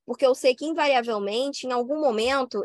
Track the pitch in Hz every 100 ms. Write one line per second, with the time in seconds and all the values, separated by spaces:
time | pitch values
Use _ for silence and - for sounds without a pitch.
0 | - 240 262 262 262 254 294 330 294 262
1 | 233 208 196 220 277 - 254 247 247 311
2 | 294 214 240 277 254 208